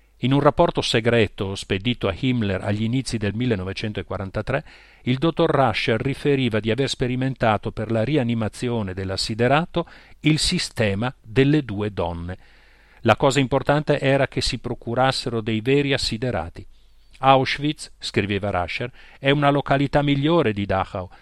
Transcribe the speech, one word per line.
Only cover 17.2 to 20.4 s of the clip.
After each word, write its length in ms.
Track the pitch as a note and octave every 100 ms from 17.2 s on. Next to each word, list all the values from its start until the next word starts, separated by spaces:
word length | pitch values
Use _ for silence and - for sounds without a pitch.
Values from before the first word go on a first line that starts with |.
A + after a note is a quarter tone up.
"Auschwitz", 720 | C3 C3+ B2+ - D3 D3+ - -
scriveva 520 | - A2+ G2+ G2+ G2+
Rascher, 420 | F#2 E2+ - B2 - - -
"è 120 | C#3
una 200 | D3 C#3+
località 520 | C#3+ - C#3 C#3+ D3
migliore 500 | C#3+ C#3 D3 E3+